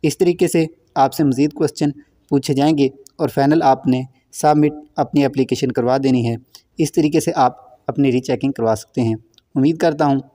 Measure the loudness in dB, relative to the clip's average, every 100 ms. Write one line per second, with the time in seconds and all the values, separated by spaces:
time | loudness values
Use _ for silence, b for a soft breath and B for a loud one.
0 | -2 0 0 2 0 0 -2 -6 _ 0
1 | 0 2 0 2 -2 0 -4 -2 -4 -4
2 | B _ _ -4 -2 0 2 2 0 -2
3 | -20 _ -4 0 2 2 2 2 0 -2
4 | -4 _ _ -2 2 4 2 -2 -12 -6
5 | -2 0 0 0 -2 -2 -2 -2 0 0
6 | 2 0 0 -4 _ b b -6 -4 0
7 | 0 0 -2 0 0 -2 -20 -14 -8 -2
8 | 0 0 -2 -4 -4 -2 -2 -2 -4 -4
9 | -2 -2 _ _ _ -2 0 0 -2 0
10 | 0 0 -4